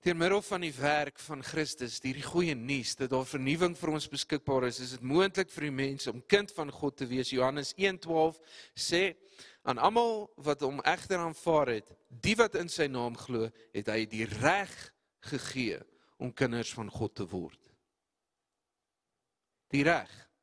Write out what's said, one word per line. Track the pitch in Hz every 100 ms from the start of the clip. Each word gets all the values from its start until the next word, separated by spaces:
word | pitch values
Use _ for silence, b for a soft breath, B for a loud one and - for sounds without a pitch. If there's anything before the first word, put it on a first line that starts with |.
Deur | - 170
middel | 170 196
van | - 190
die | 175
werk | 127 143 147 147 -
van | - 147
Christus, | 127 156 151 - 123 -
deur | 131 135
die |
goeie | 135 170 175 135
nuus | 120 139 117 -
dat | 131
daar | 131 131
vernuwing | 143 131 160 180 175
vir | 165
ons | 156 -
beskikbaar | 139 - 151 - 135 127
is, | 120
is | 127
dit | 127
moontlik | 123 151 190 185 190
vir | - 147
die | 135
mens | 135 139 -
om | 120
kind | - 202 202 -
van | 147
God | - 143 -
te | 127
wees. | 127 123
Johannes | 131 127 143 139 -
een | 196 185
twaalf | 160 160 160 160 B B B
sê, | - - 170 190 165 B B B B
"Aan | - 123
almal | 147 226 233 220 208 -
wat | 143 143
hom | 139 139 -
egter | 165 - 185
aanvaar | 170 156 - 156 135
het, | 113 - - _
die | 120 185
wat | 220 226
in | 190 170
sy | - 147
naam | 131 120
glo, | 120 - 120 113 b b
het | 104 101
hy | 110 110
die | 110
reg | 113 104 127 190 190 - - _ _ _
gegee | - 143 - 131 120 80 - b b b
om | 127
kinders | - 131 117 113
van | - 107
God | - 107
te | - 98
word." | 95 82 - _ _ _ _ _ _ _ _ _ _ _ _ _ _ _ _ _ _ _ _ _
Die | 139
reg. | 143 165 - - - _